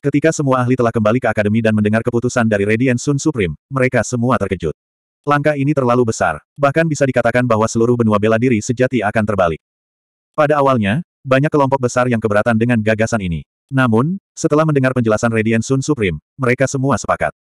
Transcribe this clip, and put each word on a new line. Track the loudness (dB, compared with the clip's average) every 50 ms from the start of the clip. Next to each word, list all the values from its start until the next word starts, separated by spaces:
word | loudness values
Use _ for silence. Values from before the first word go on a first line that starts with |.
| -2
Ketika | 0 -2 2 0 0 0
semua | 0 0 0 0 0
ahli | 2 0 0
telah | 0 0 0
kembali | 0 0 0 2 0
ke | 0 0 -2
akademi | -2 0 0 0 0 0 0
dan | 0
mendengar | 0 2 0 0 0 0 -2
keputusan | -2 -2 -2 -2 0 -2 0 0
dari | 0 0 0 0
Radiant | 0 0 0 0 0 0 -2
Sun | -2 -2 -4
Supreme, | 0 -2 -2 -2 -2 -4 -4 -4 _ _ _
mereka | -2 -2 -2 0 0 -2 -2
semua | -2 -4 -2 0 0 0
terkejut. | 0 -2 -4 -4 -4 -4 -8 -8 _ _ _ _ _ _ _ _ _ _
Langkah | 0 0 2 2 0 0
ini | 0 0 0
terlalu | 0 0 2 2 2 2 2 0
besar. | 0 -2 -2 -2 -2 -6 _ _ _ 0
Bahkan | 0 0 2 2 0 0
bisa | 0 0 0
dikatakan | 0 0 0 0 2 0 0 0
bahwa | 2 2 0 0 0
seluruh | 2 0 2 2 2
benua | 2 2 2 2 2
bela | 2 2 2
diri | 2 2 0 0 0
sejati | -2 -4 -2 0 0 0 0 -2
akan | -2 0 0 0 0
terbalik. | 0 0 0 0 0 -2 -6 _ _ _ _ _ _ _ _ _ _ _ _ _ _ _
Pada | 0 2 2 4 2
awalnya, | 4 2 2 2 0 0 -2 -2 -4 _ _ _ _
banyak | 0 2 2 2
kelompok | 2 2 2 2 2 0 0
besar | -2 -2 0 0 0 0
yang | 0 0
keberatan | 0 0 0 2 2 2 2 2
dengan | 2 2 0 0 2
gagasan | 0 0 0 0 -2 -2 -4 -4
ini. | -4 -6 -6 -8 _ _ _ _ _
Namun, | -2 0 2 2 2 2 2 0 -4 -6 _ _ _
setelah | -6 -2 0 2 2 2
mendengar | 2 2 2 0 0
penjelasan | 0 0 0 0 0 0 0 -2
Radiant | -2 0 0 0 0 -2 0
Sun | -2 -2 -2
Supreme, | 0 -2 -2 0 -2 -4 -4 -6 _ _ _
mereka | -4 -2 -2 0 0 0
semua | -2 -2 -2 -2 -2 -2 -2
sepakat. | -2 -4 -4 -2 -4 -6 _ _